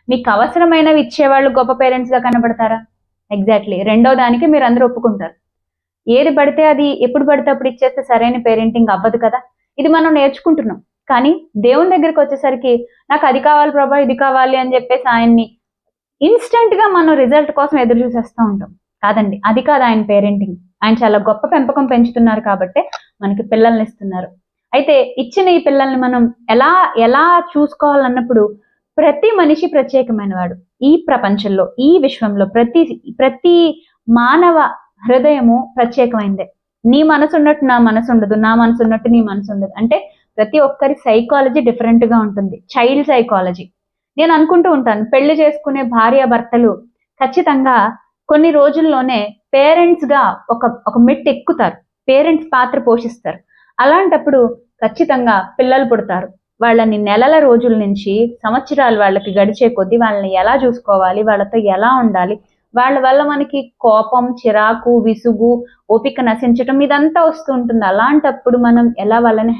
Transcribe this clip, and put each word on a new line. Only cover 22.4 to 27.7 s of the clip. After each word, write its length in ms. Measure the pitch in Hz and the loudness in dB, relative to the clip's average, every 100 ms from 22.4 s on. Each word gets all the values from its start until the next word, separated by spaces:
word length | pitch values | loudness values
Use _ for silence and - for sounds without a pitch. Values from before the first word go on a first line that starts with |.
కాబట్టే 420 | 214 190 185 285 - - _ _ | -4 -4 -2 -4 -6 -12 _ _
మనకి 220 | 202 202 | -6 -6
పిల్లల్ని 400 | - 220 233 226 | -4 2 2 2
ఇస్తున్నారు. 460 | 220 - 196 185 180 _ _ _ - | -4 -8 -10 -10 -12 _ _ _ -4
అయితే 220 | 262 277 277 - 247 | -2 2 2 0 -4
ఇచ్చిన 300 | 240 403 370 | -6 -2 2
ఈ 100 | 339 | 2
పిల్లల్ని 380 | 320 277 269 262 | 2 0 0 -2
మనం 260 | 247 247 233 - - | -2 0 -2 -2 -2
ఎలా, 200 | 226 285 359 359 233 | 0 2 2 0 0
ఎలా 260 | 226 269 339 349 349 | 0 2 2 2 0
చూసుకోవాలన్నప్పుడు 960 | 294 294 | -2 -2